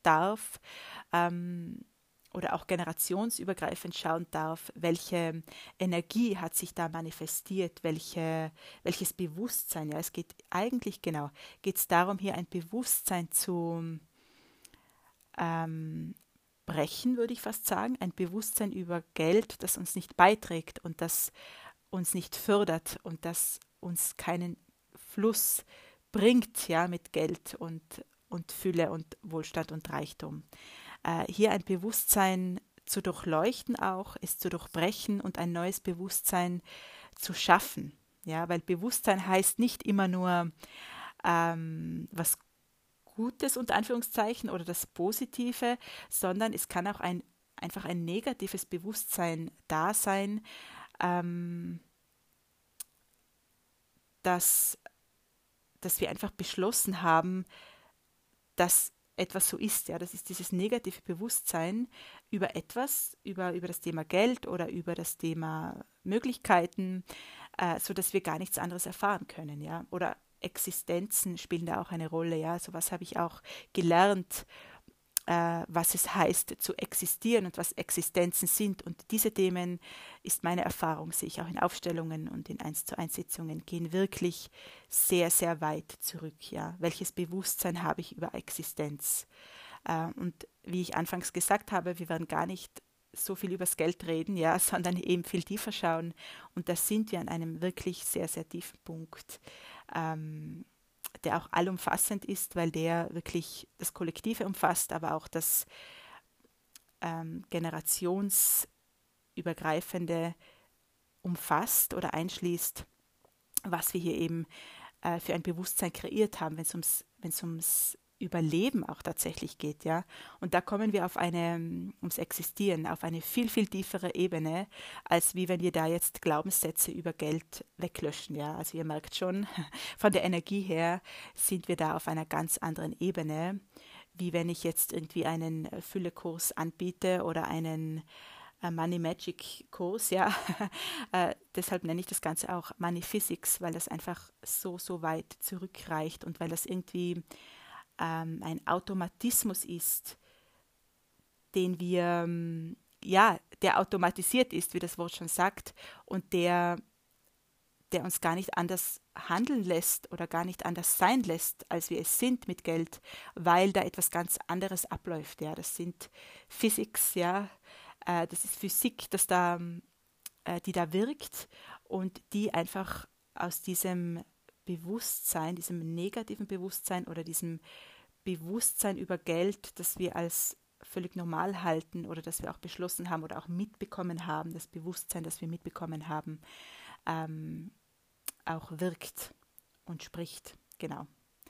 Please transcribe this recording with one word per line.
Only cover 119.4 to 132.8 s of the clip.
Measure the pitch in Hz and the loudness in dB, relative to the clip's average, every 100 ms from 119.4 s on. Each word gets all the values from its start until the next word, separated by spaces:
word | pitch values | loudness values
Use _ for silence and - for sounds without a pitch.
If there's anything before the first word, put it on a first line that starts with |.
| - - | -8 -6
geht, | 147 147 | -6 -4
ja. | 160 165 - - - - | 0 0 -2 -14 -18 -8
Und | 180 | 0
da | 180 | 0
kommen | - 202 220 | 2 0 2
wir | 196 180 | 2 0
auf | - | 0
eine, | 175 175 170 170 165 170 185 - | 0 2 0 -2 -4 -6 -8 -8
ums | 175 - | -6 -4
Existieren, | 170 - - - 202 160 165 | -4 -4 -6 0 2 2 0
auf | 160 | -2
eine | 165 165 | -4 -4
viel, | - 247 233 | 0 0 2
viel | 240 202 | 2 2
tiefere | 190 190 185 180 - | 0 -4 -4 -2 0
Ebene, | 180 165 156 165 202 - - - | 0 2 0 -2 -4 -10 -14 -14
als | - 170 - 185 | 2 4 4 2
wie | 180 | 0
wenn | 180 | 2
wir | 175 | 2
da | 170 160 | 2 2
jetzt | 170 - - | 2 0 0
Glaubenssätze | 165 151 190 - 160 - - | 2 2 2 2 2 2 0
über | - 165 | 0 -6
Geld | - 151 160 - - - - | -2 0 0 -4 -14 -16 -8
weglöschen, | 175 - 151 147 - 147 | -8 -4 -4 -4 -8 -6
ja. | 147 156 | -4 -4
Also | 156 160 | -6 -4
ihr | 160 | -2
merkt | 151 - - | -4 -6 -2
schon, | 185 190 208 - 151 | 0 0 -2 -6 -8
<laughs> | - - - | -8 -10 4
von | 208 | 6
der | 190 | 6
Energie | 180 175 - 196 | 4 0 0 -2
her | 185 160 170 185 - - - - | 0 2 2 0 -4 -16 -14 -2
sind | - 185 - | 0 0 0
wir | - | 0
da | 156 160 | 2 0
auf | - | -2
einer | 160 160 | -2 0
ganz | 156 160 - | -2 0 0
anderen | 170 156 | -2 -2